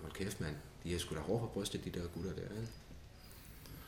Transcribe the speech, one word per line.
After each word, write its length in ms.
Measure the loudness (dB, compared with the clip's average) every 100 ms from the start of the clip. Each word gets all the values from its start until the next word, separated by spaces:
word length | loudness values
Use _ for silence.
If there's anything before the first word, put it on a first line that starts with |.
hold 100 | -4
kæft, 280 | 0 0 2
mand, 140 | 0 0 -6 -4
de 120 | 2 2
er 40 |
sgu 160 | 4 0
da 40 |
hårde 200 | 6 6
på 60 | 6
brystet, 320 | 2 2 2 0
de 40 |
der 180 | 0 0
gutter 240 | 0 0
der, 80 | 0
ikke? 260 | -2 -2 -2 -4 -10 -10 -10 -12 -12 -12 -12 -10 -10 -10